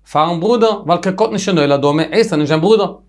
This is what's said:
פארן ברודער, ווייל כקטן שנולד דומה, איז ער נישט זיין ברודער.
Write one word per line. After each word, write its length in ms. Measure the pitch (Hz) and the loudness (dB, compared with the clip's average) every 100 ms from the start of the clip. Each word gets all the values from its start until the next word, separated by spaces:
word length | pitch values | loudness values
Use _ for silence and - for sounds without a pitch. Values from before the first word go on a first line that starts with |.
| _ | _
פארן 280 | 143 160 170 | -2 0 0
ברודער, 420 | 190 233 226 208 147 | 0 2 0 0 -2
ווייל 160 | 170 | -2
כקטן 360 | 190 185 220 208 | -2 -2 -2 -2
שנולד 420 | 196 175 143 143 | -2 0 2 2
דומה, 220 | 143 147 | 0 0
איז 300 | 160 156 185 | 0 0 0
ער 60 | 156 | 0
נישט 100 | 147 | 0
זיין 120 | 156 | 0
ברודער. 320 | 180 220 185 - | 2 2 0 -6